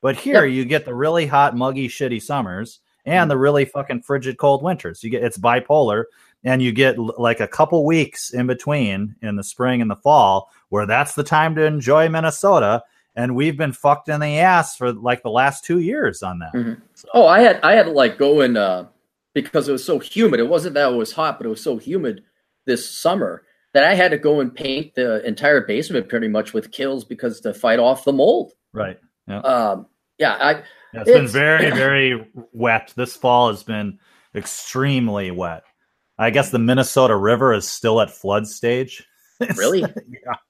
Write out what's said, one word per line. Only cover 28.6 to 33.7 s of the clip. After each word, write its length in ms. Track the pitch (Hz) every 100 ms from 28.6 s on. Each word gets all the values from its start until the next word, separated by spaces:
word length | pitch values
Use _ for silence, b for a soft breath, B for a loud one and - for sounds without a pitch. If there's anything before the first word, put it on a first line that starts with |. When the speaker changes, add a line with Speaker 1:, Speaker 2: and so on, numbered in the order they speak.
| _
Speaker 1:
Right. 260 | 107 101 92 _ _ -
Yeah. 120 | 101
Speaker 2:
Um, 480 | 131 127 110 98 - _ _ _
yeah, 140 | 147 101
I, 120 | 139 151 B B B
Speaker 1:
Yeah, 80 | 113
it's 100 | 107
been 120 | 233
Speaker 2:
it's 100 | 131
Speaker 1:
very, 380 | 117 151 156 156
Speaker 2:
<clears throat> 140 | 123 135
Speaker 1:
very 420 | 139 131 120 110 - -
wet. 400 | 117 117 113 - -
This 200 | 123 -
fall 340 | 127 123 120
has 140 | 104
been 340 | -